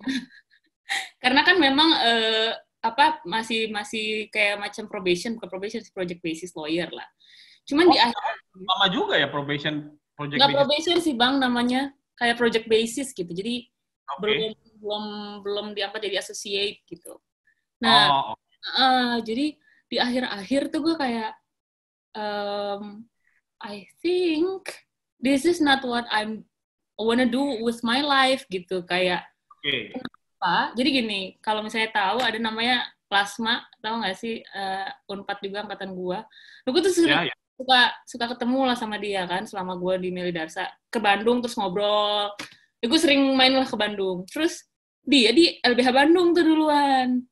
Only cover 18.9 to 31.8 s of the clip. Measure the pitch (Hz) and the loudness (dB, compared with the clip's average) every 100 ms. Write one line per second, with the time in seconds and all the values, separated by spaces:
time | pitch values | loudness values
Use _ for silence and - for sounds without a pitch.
18.9 | 254 240 240 220 226 302 - _ _ _ | 4 0 -2 -4 -2 -4 -6 _ _ _
19.9 | 240 247 247 247 202 190 277 285 311 311 | -2 0 -2 -4 -8 -2 -2 -2 -2 -2
20.9 | 320 262 233 220 - _ _ _ _ _ | -2 -2 -4 -6 -10 _ _ _ _ _
21.9 | _ _ 214 208 208 202 202 202 202 208 | _ _ -10 -6 -6 -4 -4 -6 -6 -10
22.9 | 208 233 _ _ _ _ _ 220 202 180 | -16 -20 _ _ _ _ _ -14 -14 -16
23.9 | _ 339 359 359 311 359 381 - - _ | _ -2 0 0 0 -2 -4 -10 -16 _
24.9 | _ _ _ 247 277 330 339 285 269 254 | _ _ _ 0 2 2 2 2 2 0
25.9 | 240 240 214 214 220 - _ _ _ _ | -4 -2 -4 -4 -8 -14 _ _ _ _
26.9 | - 220 233 254 247 285 226 233 233 233 | -4 0 2 2 2 -2 -2 -4 -2 -2
27.9 | 247 294 269 262 262 - 185 180 185 175 | 0 2 4 4 2 -4 -10 -6 -6 -2
28.9 | 180 180 175 - _ _ _ - 131 - | 0 0 -2 -6 _ _ _ -4 -4 -6
29.9 | 254 - - _ _ 185 185 277 220 254 | -12 -12 -16 _ _ 0 0 0 0 0
30.9 | 269 226 202 190 - - 214 214 226 | 0 0 -4 -8 -6 -4 -4 -4 -2